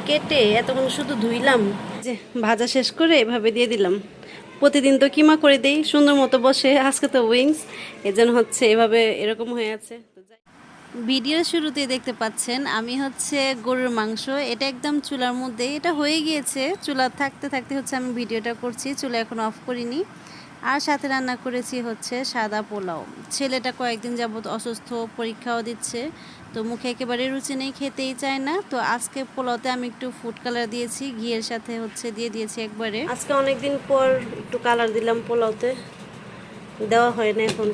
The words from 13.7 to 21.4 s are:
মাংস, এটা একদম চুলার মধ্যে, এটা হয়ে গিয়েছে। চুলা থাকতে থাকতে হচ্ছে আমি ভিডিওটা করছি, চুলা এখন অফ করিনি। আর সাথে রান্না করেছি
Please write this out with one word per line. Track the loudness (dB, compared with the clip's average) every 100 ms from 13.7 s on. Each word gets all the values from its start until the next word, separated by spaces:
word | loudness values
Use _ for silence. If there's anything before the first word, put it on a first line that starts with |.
| 0 0
মাংস, | 0 -2 -4 -4
এটা | -2 -2 -2 -4
একদম | -4 -2 -2
চুলার | -2 -2 -2
মধ্যে, | -2 -6 -4 -4 -2
এটা | -2
হয়ে | 0 0 0
গিয়েছে। | 0 -2 -2 -2 -2 -2
চুলা | -4 0 -2
থাকতে | 0 -4 -4 -6
থাকতে | -6 -4 -6
হচ্ছে | -4 -4
আমি | -4
ভিডিওটা | -4 -4 -4 -4
করছি, | -6 -6 -6 -6
চুলা | -6 -4 -4
এখন | -4 -4
অফ | -4 -6 -8
করিনি। | -6 -4 -4 -6 -10 -20 -20 -20 -8
আর | -2 -2
সাথে | 0 -2 0
রান্না | -2 -2
করেছি | -4